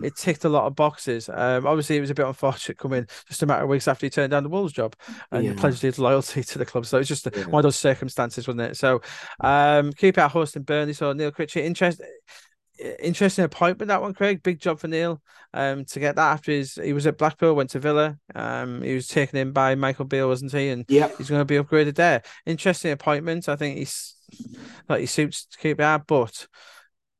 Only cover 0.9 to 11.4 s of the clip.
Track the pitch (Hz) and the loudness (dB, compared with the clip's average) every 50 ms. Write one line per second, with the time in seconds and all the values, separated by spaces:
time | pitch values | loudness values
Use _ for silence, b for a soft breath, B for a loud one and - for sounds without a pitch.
0.9 | 147 - - 135 120 113 113 - - - 120 127 127 127 135 139 156 156 143 - | 2 -2 -4 -4 -4 -4 -6 -6 -4 0 0 2 2 2 2 2 2 0 0 0
1.9 | 156 147 143 139 139 143 143 131 135 - - 135 131 - - - - - - 135 | 0 0 0 0 0 0 0 -2 -2 -2 -2 -2 -2 -2 -8 -10 -8 -8 -6 -4
2.9 | 135 127 117 B B B B - - - 160 143 135 - 143 139 139 139 - 151 | -2 -4 -4 B B B B -14 -6 -2 2 2 2 2 2 0 0 2 2 0
3.9 | 135 - - 135 - 160 143 135 143 143 139 147 170 196 202 165 147 - 113 113 | 0 0 -4 -2 0 0 0 2 0 0 0 -2 -2 -4 -4 -4 -4 -4 -6 -6
4.9 | - B B B 226 B B B - 120 - 104 101 98 - 143 127 - - 131 | -6 B B B -16 B B B -4 -2 -2 -2 0 0 0 0 2 2 0 -2
5.9 | 127 - 131 123 135 135 131 - - 139 123 - - 143 123 - - 123 120 - | 0 2 4 4 4 4 2 -2 -4 -6 -6 -6 -6 -6 -6 -4 -4 -6 -2 0
6.9 | 139 131 139 135 151 147 - 127 - 202 190 175 156 151 151 143 131 - - 143 | 0 0 2 0 -4 -4 -4 -6 -6 -6 -2 2 4 6 6 6 4 4 2 2
7.9 | 135 - 135 131 - - 120 117 - 123 120 131 123 120 117 120 - - - 131 | 2 2 -4 -6 -4 -4 -4 -4 -4 -8 -8 -6 -4 -4 -6 -6 -4 0 2 2
8.9 | 127 117 B B B B B B B B - 131 143 143 147 147 147 147 143 147 | 2 2 B B B B B B B B 2 4 4 6 6 6 6 4 4 2
9.9 | 147 - - 190 185 185 156 143 135 170 160 147 - 151 139 - 147 151 151 147 | 0 4 4 4 6 6 4 4 2 0 -2 -2 -4 -8 -4 -2 -2 0 0 -2
10.9 | 147 - 151 143 139 147 151 147 143 - | -4 -2 -2 -2 -2 -2 -4 -4 -4 -4